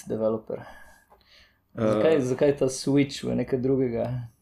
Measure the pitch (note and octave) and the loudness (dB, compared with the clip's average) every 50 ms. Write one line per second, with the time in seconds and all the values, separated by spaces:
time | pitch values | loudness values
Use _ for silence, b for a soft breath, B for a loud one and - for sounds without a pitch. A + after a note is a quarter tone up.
0 | - - A2+ A2 A2 A2 A2+ A2 - - - - B B B B B B B B | -10 -8 -4 -2 0 0 -2 -2 -4 -8 -10 -10 B B B B B B B B
1 | B B _ b b b b b b b b b b _ - A#2 A2+ A2 G#2+ G#2+ | B B _ b b b b b b b b b b _ -6 -2 0 2 2 4
2 | A2 D#3+ D#3+ D3 B2+ B2+ B2+ - D3 D3 C#3 - C3+ C3 C3 - - C#3+ C3+ C#3+ | 4 4 4 4 2 0 0 2 2 2 2 2 0 -2 -2 -2 -2 2 2 2
3 | C#3 C#3 - - - B2+ B2 B2 B2 - C3+ B2+ A#2+ C3 C3+ B2+ C3+ A#2+ A#2 A#2 | 2 2 -2 -6 -6 -4 -4 -4 -2 -2 -2 -2 0 0 2 2 0 0 0 -2
4 | A2+ A#2 B2+ B2 A#2+ A#2 - _ | -2 -4 -4 -6 -8 -10 -14 _